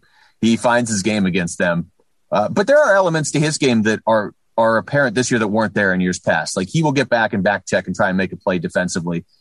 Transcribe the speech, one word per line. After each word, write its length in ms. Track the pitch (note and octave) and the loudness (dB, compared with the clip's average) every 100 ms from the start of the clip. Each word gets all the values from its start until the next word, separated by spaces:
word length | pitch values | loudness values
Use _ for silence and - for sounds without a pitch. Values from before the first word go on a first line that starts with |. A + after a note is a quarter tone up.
| _ _ _ - | _ _ _ -4
he 160 | A2+ A2+ | 0 2
finds 320 | B2+ A#2+ A#2 | 2 2 0
his 120 | G#2 | -2
game 220 | G2+ G#2+ | 0 0
against 320 | F#2+ F#2 E2+ - | 0 0 -4 -2
them. 340 | F2+ E2+ D#2+ _ _ _ - | -2 -2 -4 _ _ _ -6
Uh, 200 | F#2+ G#2 | -2 -2
but 160 | - G#3 | -2 2
there 120 | D4 | 4
are 160 | C#4 | 4
elements 360 | G3 F3+ D#3+ D3 | 4 2 0 -2
to 80 | C#3+ | 0
his 160 | D3+ D#3 | -2 0
game 260 | C#3 A#2 | 2 2
that 160 | G#2+ G#2+ - | 2 0 0
are 280 | A2 G2+ - _ - | 0 0 -12 _ 0
are 200 | A2+ A2+ | 2 2
apparent 360 | G2 C#3+ C3+ | 0 0 0
this 160 | G#2 B2 | 0 0
year 80 | B2 | 0
that 100 | G#2+ | 0
weren't 260 | A2 G#2+ | 0 -2
there 180 | G#2+ G2 | 0 0
in 80 | F2+ | 2
years 180 | F2+ F2+ | 0 -2
past. 380 | - E2+ D2+ G2 | -2 -2 -2 -6
Like, 120 | F#2 | -4
he 140 | D#3+ | 0
will 100 | D#3 | 0
get 160 | C#3 C3 | 0 0
back 220 | A#2 A2 | 0 0
and 80 | G#2+ | 0
back 220 | G2 G2 - | 0 -2 -2
check 200 | G2 F#2 | -4 -4
and 80 | |
try 140 | F#2 G2+ | -2 -2
and 80 | F#2 | 0
make 160 | F#2 | -4
a 40 | F2 | -4
play 220 | - F#2 | -4 -2
defensively. 640 | E2+ F#2 F2+ F#2 E2+ E2+ - _ | -2 -4 -4 -4 -6 -6 -8 _